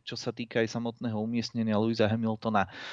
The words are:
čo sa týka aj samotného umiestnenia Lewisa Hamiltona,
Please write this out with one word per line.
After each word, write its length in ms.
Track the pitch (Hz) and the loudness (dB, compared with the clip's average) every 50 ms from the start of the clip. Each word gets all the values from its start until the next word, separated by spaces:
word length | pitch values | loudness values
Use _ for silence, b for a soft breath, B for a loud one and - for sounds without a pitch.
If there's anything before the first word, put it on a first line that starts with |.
čo 160 | - - 120 | -8 -10 -10
sa 160 | - - 123 | -6 -6 -6
týka 320 | 117 - 120 - - 120 113 | -6 -6 -6 -2 2 2 2
aj 80 | 110 | 2
samotného 480 | - 120 117 117 113 - - 117 110 107 | 0 -2 -4 -4 -6 -4 -4 -2 -2 -2
umiestnenia 560 | 107 113 120 120 113 - - 117 110 110 107 | -2 0 0 -2 -2 -2 -2 -2 0 2 4
Lewisa 320 | 101 110 113 113 113 110 101 | 4 4 2 4 4 4 4
Hamiltona, 640 | 110 113 113 113 110 104 - 117 107 101 95 95 B B B B | 4 2 0 0 -2 -2 -2 0 2 2 2 0 B B B B